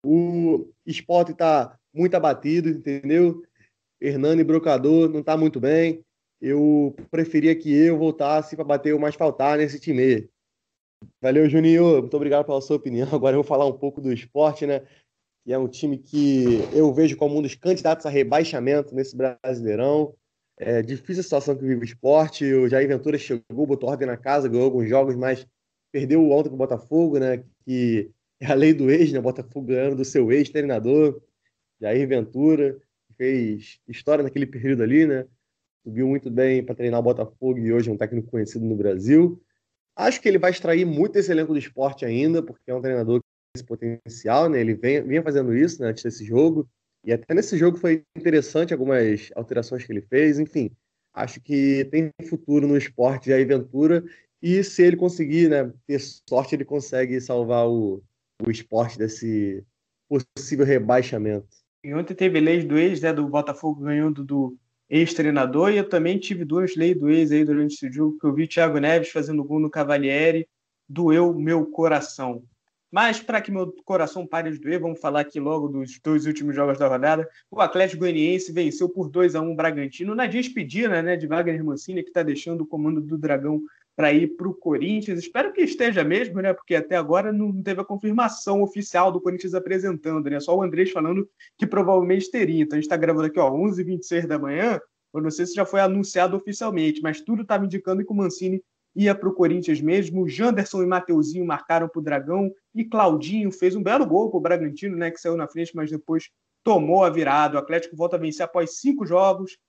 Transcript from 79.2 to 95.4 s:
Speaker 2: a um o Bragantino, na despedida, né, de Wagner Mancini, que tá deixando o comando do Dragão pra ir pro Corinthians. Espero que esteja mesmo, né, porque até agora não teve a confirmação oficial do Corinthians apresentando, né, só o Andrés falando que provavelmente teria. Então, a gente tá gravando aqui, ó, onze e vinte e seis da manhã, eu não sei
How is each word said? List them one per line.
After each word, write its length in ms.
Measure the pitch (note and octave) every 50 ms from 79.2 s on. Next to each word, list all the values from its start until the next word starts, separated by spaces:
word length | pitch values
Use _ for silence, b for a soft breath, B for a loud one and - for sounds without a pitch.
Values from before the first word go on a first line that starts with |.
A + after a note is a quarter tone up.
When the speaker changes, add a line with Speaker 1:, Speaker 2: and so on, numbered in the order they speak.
| F3+ F3 D3+
Speaker 2:
a 60 | D#3+
um 120 | D#3+ E3+ E3
o 20 |
Bragantino, 580 | D#3 D#3+ D#3+ D3+ D3 C#3+ C#3 - - F3 G3+ G#3+
na 140 | A#3+ B3+
despedida, 720 | G3+ F3+ B3 B3+ B3+ - A#3 E3+ C3+ C3 G3+ A#3+ A3 F#3+ E3
né, 160 | E3 E3+ F3+
de 80 | E3+ D#3
Wagner 400 | C#3+ D#3 E3+ F3 E3+ D#3+ D#3+ D#3
Mancini, 380 | D3+ C#3 D3 - - F#3 F3+ -
que 80 | -
tá 100 | - F3+
deixando 400 | D#3+ D3+ C#3+ D3 - E3+ E3+ E3
o 60 | D#3
comando 340 | D#3 E3+ D#3 D3+ D#3 D#3 D3+
do 160 | D3 D3 D#3+
Dragão 460 | D3+ D3 D3+ C#3+ C3+ C#3 D3+ D#3 D3+ D3+ B B B B _ _
pra 160 | - D#3 D3
ir 240 | D3 D3+ E3+ D#3 -
pro 200 | - F3+ F#3+ F3+
Corinthians. 640 | - - E3 D3 C#3 E3 F#3 G#3+ G#3+ G#3 G#3+ F#3 E3+
Espero 340 | E3+ - - A#3+ D4+ G4+ -
que 80 | G4+
esteja 420 | E4+ - - - B3 A#3 G#3 F#3 D3+
mesmo, 380 | D3+ E3+ G#3+ B3 G#3+ E3+ F#3+
né, 100 | F#3+ G3
porque 220 | F#3 - - _ F3+
até 220 | D#3 D#3 - F#3
agora 360 | F3 D#3 D3 E3+ F#3 G3+ G#3+
não 300 | G#3+ G#3 G#3+ G#3 G3 F#3+
teve 200 | F3 G3+ F#3+ F#3
a 40 | G3
confirmação 800 | - G#3 G3+ G#3+ G#3+ G#3 A#3+ A#3+ A3 A3+ - - G3+ G3+ G3+ G3+
oficial 480 | G3 - G#3 G3+ - - F3 F#3 F#3+
do 100 | F3+ F3+
Corinthians 320 | F#3 F3+ F3+ F3+ G3 F3+ F3
apresentando, 720 | F#3 F#3 E3+ F#3+ F#3+ F#3+ G3 F3 D3+ D3+ D#3+ D#3+ D#3 D3 C#3
né, 100 | C#3+ C#3+
só 160 | C#3+ - F3
o 80 | F#3+ F#3+
Andrés 280 | F3 D#3+ E3 F#3+ F#3
falando 380 | - F3 D#3 E3 F3+ G3 G3+ - _ b b b b
que 80 | _ G#3+
provavelmente 640 | - - G3+ F#3+ F3 F#3+ F#3 F3+ F3+ F#3+ F#3+ F#3 -
teria. 340 | - A#3+ G3+ D#3 E3 D#3+ D3+
Então, 140 | D3+ D3
a 40 | D3+
gente 80 | D3+ -
tá 80 | F3
gravando 300 | E3 D#3+ D#3+ D#3+ D#3 D#3
aqui, 120 | D#3 D3+ F3+
ó, 120 | D#3 C3+
onze 300 | C3 D3+ F#3 G#3+ F#3+ F3
e 40 | F3+
vinte 180 | F3+ F#3 E3+ -
e 40 |
seis 200 | - E3+ E3+ E3+
da 100 | E3+ D#3
manhã, 420 | D3 C#3+ C#3 C#3+ E3 G#3 A#3+ G#3+ E3+ - _ _ _ _ _ -
eu 80 | D#3
não 80 | D#3 D#3+
sei 160 | D3+ D3+